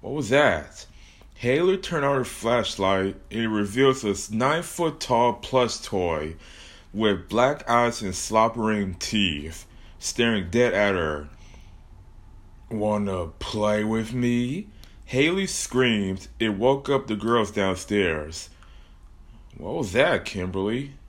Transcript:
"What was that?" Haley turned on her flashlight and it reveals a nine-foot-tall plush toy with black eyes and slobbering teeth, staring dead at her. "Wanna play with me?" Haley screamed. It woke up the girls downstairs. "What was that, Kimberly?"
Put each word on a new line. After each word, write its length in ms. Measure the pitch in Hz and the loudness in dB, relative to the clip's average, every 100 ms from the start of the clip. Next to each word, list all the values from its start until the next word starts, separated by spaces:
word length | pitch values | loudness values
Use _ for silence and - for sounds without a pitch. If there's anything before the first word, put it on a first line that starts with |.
"What 120 | 98 | -6
was 160 | 143 113 | -4 2
that?" 560 | 135 143 82 71 - - - - - - - | 6 6 2 -4 -16 -20 -20 -20 -20 -20 -6
Haley 400 | 120 135 180 190 | 0 2 2 0
turned 280 | - 165 139 | -2 -2 0
on 100 | 139 | 0
her 80 | |
flashlight 920 | 123 - 117 120 107 - 95 95 98 95 - | -2 -4 0 2 0 0 2 2 0 -4 -8
and 120 | 107 | -4
it 80 | 113 | -2
reveals 540 | 107 101 110 135 135 | 0 -2 4 4 4
a 300 | 107 95 - | 0 -2 -4
nine-foot-tall 1000 | 107 131 160 170 - 170 135 - 120 120 | -2 0 0 -4 -2 -4 -2 0 4 4
plush 460 | 110 - 131 120 - | 0 0 2 2 -2
toy 560 | - 101 87 78 78 82 - - - - - | -4 -2 0 -2 -4 -10 -18 -20 -20 -20 -12
with 340 | 101 110 95 - | 0 2 2 0
black 420 | 107 131 143 - | 2 2 2 2
eyes 320 | 120 120 117 | 2 2 0
and 140 | 101 90 | -6 -6
slobbering 800 | - 110 113 117 110 107 98 87 | 0 2 2 2 0 0 -2 -4
teeth, 680 | - 110 98 73 76 80 - - - - | -4 0 0 -2 -8 -12 -18 -20 -20 -12
staring 500 | - - 117 110 87 | -10 0 0 2 0
dead 240 | 110 123 | 2 2
at 220 | 92 101 95 | 4 2 2
her. 320 | 80 76 73 - - - - - - - - - - - - - - | 0 -4 -8 -18 -20 -20 -20 -20 -20 -20 -20 -20 -20 -20 -20 -20 -10
"Wanna 580 | 113 107 104 101 92 82 | -4 0 0 -2 -4 -6
play 560 | - - 107 104 107 | -10 -8 -2 0 0
with 300 | 107 110 113 | 0 -2 -2
me?" 540 | 123 123 120 123 156 214 - - - | -2 0 0 0 -6 -10 -16 -20 -20
Haley 420 | - 127 151 190 190 | -4 2 2 2 -2
screamed. 840 | - - 123 127 107 98 95 - - | -4 -2 2 4 4 0 -4 -8 -4
It 160 | 113 98 | -2 2
woke 340 | 120 139 139 | 2 2 2
up 180 | 139 135 | -2 0
the 100 | 107 | -4
girls 340 | 107 120 104 | 2 2 2
downstairs. 1000 | 101 95 92 - 104 92 78 76 82 - - - - - - - - - - - - | 0 0 0 0 2 2 0 -6 -12 -14 -20 -20 -20 -20 -20 -20 -20 -20 -20 -20 -14
"What 180 | 82 160 | -8 -6
was 160 | 110 | -2
that, 320 | 98 156 120 | 2 4 2
Kimberly?" 720 | - 101 90 92 98 120 143 139 | -2 -6 -4 -2 -2 -4 -8 -14